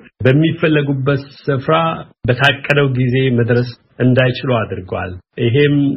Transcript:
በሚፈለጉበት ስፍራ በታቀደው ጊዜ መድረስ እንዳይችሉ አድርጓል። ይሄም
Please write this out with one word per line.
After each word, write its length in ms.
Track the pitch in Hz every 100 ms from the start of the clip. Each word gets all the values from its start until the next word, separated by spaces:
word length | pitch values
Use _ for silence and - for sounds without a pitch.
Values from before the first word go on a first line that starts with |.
| - -
በሚፈለጉበት 1040 | 127 143 165 165 160 151 139 135 135 135 - -
ስፍራ 380 | - 131 156 160 165 160 - _
በታቀደው 600 | 120 123 139 135 - 143 139
ጊዜ 240 | 123 127 131 131
መድረስ 400 | 120 117 120 123 - _ -
እንዳይችሉ 500 | 123 123 127 120 135
አድርጓል። 560 | 117 95 90 92 98 95 92 - -
ይሄም 360 | 120 139 147 143 139